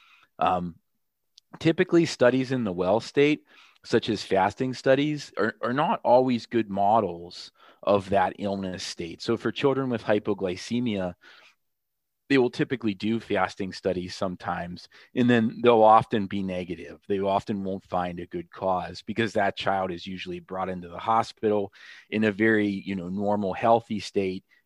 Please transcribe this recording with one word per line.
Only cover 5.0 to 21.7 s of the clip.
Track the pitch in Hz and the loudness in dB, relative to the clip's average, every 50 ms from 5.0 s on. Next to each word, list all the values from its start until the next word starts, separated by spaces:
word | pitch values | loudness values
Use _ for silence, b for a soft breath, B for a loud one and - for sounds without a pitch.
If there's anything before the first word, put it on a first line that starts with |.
| 147 151 151 143 - - - | 2 0 -4 -6 -8 -8 -4
are, | - 104 110 - - | -4 -2 -2 -2 -4
are | - 113 123 | -4 -2 -2
not | 143 160 202 214 - - | 0 0 0 -2 0 4
always | 107 120 127 131 131 123 113 - | 4 6 6 6 4 0 -2 -2
good | - 123 117 110 98 | -2 -2 -2 0 0
models | 95 98 101 101 110 113 104 87 85 85 87 87 - - - - _ b b b b b b | -2 0 2 4 4 4 2 0 -4 -8 -12 -14 -16 -18 -18 -20 _ b b b b b b
of | - 104 101 92 98 | 2 2 2 2 2
that | 98 95 92 98 - - | 2 2 2 0 -2 -4
illness | 101 101 98 98 98 92 90 90 | -6 -4 -4 -4 -6 -6 -8 -8
state. | - - - - 87 82 85 - | -10 -10 -10 -10 -10 -12 -12 -6
So | - - 117 | -4 -4 -2
for | 107 - 117 | -2 -2 -4
children | - - - 139 131 135 135 127 | -2 0 0 0 0 0 -2 -2
with | 120 107 - | -4 -2 0
hypoglycemia, | 120 107 104 - 110 101 90 95 90 90 92 - - 117 120 123 120 104 95 92 90 87 _ B B B B B B B B _ _ _ _ _ _ _ _ _ _ _ _ _ - | 0 0 2 0 -2 -4 -2 -2 -4 -4 -6 -6 -4 -4 -2 -2 -2 -2 -2 -4 -6 -8 _ B B B B B B B B _ _ _ _ _ _ _ _ _ _ _ _ _ 2
they | 139 | 2
will | 135 120 123 | 4 2 2
typically | - - 147 - 135 113 - 107 98 | 0 -2 -4 -4 -4 -4 -2 -4 -4
do | - 107 107 113 113 | -2 -2 -2 -2 -2
fasting | - - 101 92 92 90 - - 98 92 - | -2 -2 -2 0 0 -2 -4 -6 -8 -8 -8
studies | - - 95 87 90 90 90 - | -4 -4 -2 -2 -4 -6 -8 -6
sometimes, | - 101 95 90 - - - 87 85 87 87 87 - - - B B B B B | -6 -6 -6 -6 -6 -6 -6 -6 -6 -8 -10 -12 -16 -18 -20 B B B B B
and | 123 123 120 | 2 4 4
then | 123 117 110 - - 110 | 4 4 4 0 0 2
they'll | 117 120 117 110 107 | 4 6 6 8 8
often | 107 110 113 117 - 123 107 98 | 8 8 8 6 2 -2 -4 -2
be | 92 101 101 | -4 -4 -6
negative. | 95 95 90 90 90 85 85 85 - - - - _ - | -4 -4 -6 -6 -6 -8 -10 -10 -12 -16 -18 -10 _ -4
They | 101 95 | -2 -2
often | 98 98 95 101 - - 107 98 | 0 0 0 0 -2 -4 -6 -6
won't | 95 92 98 92 - | -6 -6 -8 -8 -8
find | - 95 90 90 90 87 90 | -6 -4 -4 -4 -4 -6 -10
a | 87 | -10
good | - - 87 85 _ | -10 -10 -10 -10 _
cause | - - 98 95 92 90 87 85 - - - | -10 -4 -2 -2 0 -2 -4 -6 -12 -12 -10
because | - 101 117 113 98 - | -6 -2 -2 -2 0 0
that | 107 98 98 - | 0 0 0 -2
child | - - 98 98 95 95 92 | -2 -2 -2 0 0 -2 -4
is | 87 85 - | -6 -8 -10
usually | 95 92 90 - 92 87 87 | -12 -12 -10 -10 -10 -10 -12
brought | 85 - 92 92 92 92 | -12 -10 -8 -6 -6 -6
into | 92 90 87 | -6 -8 -10
the | 85 - | -12 -14
hospital | 92 - 113 113 117 113 - - _ 113 107 104 104 98 - | -6 -2 0 0 0 0 -2 -4 _ 0 0 0 0 -2 -4